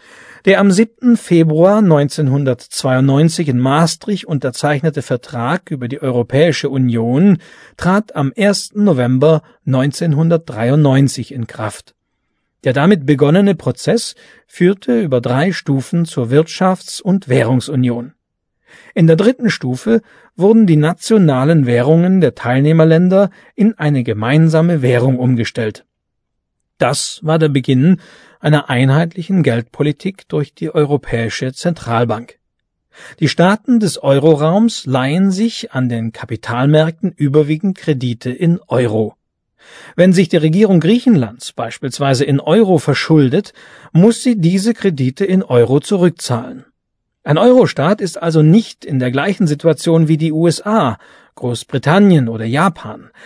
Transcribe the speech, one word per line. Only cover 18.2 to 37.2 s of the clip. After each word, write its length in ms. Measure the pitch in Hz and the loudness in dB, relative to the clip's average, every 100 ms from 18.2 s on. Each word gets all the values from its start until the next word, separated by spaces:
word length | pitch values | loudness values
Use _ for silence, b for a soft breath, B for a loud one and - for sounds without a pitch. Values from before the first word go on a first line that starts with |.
| _ _ _ _ b b b | _ _ _ _ b b b
In 140 | - 165 | 0 4
der 80 | 160 | 4
dritten 340 | 202 262 233 | 2 0 -2
Stufe 520 | - 131 127 220 226 b b b - | -4 -6 -6 -2 -2 b b b -2
wurden 320 | 190 226 208 | 2 4 4
die 100 | 151 | 4
nationalen 880 | 151 - - 220 170 131 139 165 123 | 2 -2 0 2 4 2 2 2 2
Währungen 560 | 120 127 165 180 190 | 2 2 2 2 2
der 140 | 147 - | 0 -2
Teilnehmerländer 920 | 120 127 143 165 160 160 180 190 196 b b - | -2 0 2 4 4 4 2 2 0 b b -2
in 220 | 302 330 | -2 0
eine 260 | 151 143 | -2 -2
gemeinsame 800 | 120 107 113 147 160 160 170 165 | -2 -4 0 2 2 2 0 0
Währung 360 | 147 123 127 127 | 0 0 0 0
umgestellt. 680 | 127 120 110 - 110 - _ _ _ _ _ _ _ _ _ - | 0 -2 -2 -6 -6 -8 _ _ _ _ _ _ _ _ _ -4
Das 420 | 120 143 - - | -4 -2 -8 -8
war 160 | 156 165 | -4 0
der 100 | 156 | 0
Beginn 480 | 139 127 127 156 185 B B B B | 0 0 2 2 2 B B B B
einer 300 | 151 151 - | -2 0 0
einheitlichen 720 | 123 135 139 170 170 165 190 | 0 2 2 -2 -6 -4 -2
Geldpolitik 840 | 127 117 113 - 151 147 190 190 - | 0 -2 -4 -4 -4 -4 -8 -12 -8
durch 240 | 156 143 | -6 -6
die 200 | _ 165 | _ -6
Europäische 800 | 156 147 143 - 117 113 - 127 | -2 -2 -2 -4 -6 -6 -6 -8
Zentralbank. 880 | - 175 165 - 117 120 110 120 _ _ _ _ _ _ B B - | -6 -6 -6 -4 -2 -2 -4 -10 _ _ _ _ _ _ B B -6
Die 80 | 151 | -4
Staaten 520 | - 175 214 - 240 | 0 0 0 0 0
des 220 | 202 - | 0 -2
Euroraums 840 | 139 139 151 151 156 190 233 - - | -2 2 2 2 2 0 0 -2 -4
leihen 460 | 127 131 165 196 | -4 -2 0 0
sich 400 | 185 226 - - | 0 -4 -6 -10
an 180 | 131 127 | -4 -4
den 220 | 117 113 | -4 -6
Kapitalmärkten 1000 | - 113 110 - 117 139 151 156 165 185 | -10 -10 -10 -6 -2 2 2 0 -4 -8
überwiegend 640 | - | -4